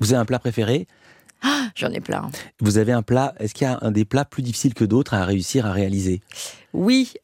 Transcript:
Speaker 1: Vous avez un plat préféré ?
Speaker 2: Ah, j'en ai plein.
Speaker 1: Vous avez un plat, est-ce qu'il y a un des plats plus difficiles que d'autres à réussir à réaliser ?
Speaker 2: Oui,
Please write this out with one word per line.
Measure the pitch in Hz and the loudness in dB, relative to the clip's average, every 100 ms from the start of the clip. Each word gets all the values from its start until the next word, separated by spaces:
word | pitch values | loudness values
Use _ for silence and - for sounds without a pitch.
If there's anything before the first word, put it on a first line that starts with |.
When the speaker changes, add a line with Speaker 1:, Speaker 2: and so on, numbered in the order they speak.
Speaker 1:
Vous | 110 | 2
avez | 127 | 2
un | |
plat | 110 127 | 2 -2
préféré ? | 123 113 107 143 180 _ - - - _ | -2 -2 0 0 -2 _ -20 -20 -20 _
Speaker 2:
Ah, | 262 294 240 | -2 0 -2
j'en | - - | -6 -6
ai | - | -6
plein. | - 98 - - - _ | -6 -6 -6 -10 -16 _
Speaker 1:
Vous | 107 104 | 2 4
avez | 110 | 4
un | 120 | 2
plat, | 107 123 139 - | 2 0 0 -2
est-ce | 107 | -8
qu'il | - 135 | -2 -2
y | |
a | 123 | 0
un | 113 | 0
des | 107 | 0
plats | 107 135 | 2 0
plus | 143 - | -2 -4
difficiles | 123 113 135 | -6 0 -2
que | 113 | 2
d'autres | 107 117 147 | 2 2 2
à | 104 | 0
réussir | 90 101 87 135 107 | 0 0 0 -2 0
à | |
réaliser ? | 95 98 98 92 92 - - - - _ | 0 0 0 -2 -2 -6 -14 -14 -16 _
Speaker 2:
Oui, | - 190 262 240 - | -2 2 2 0 -6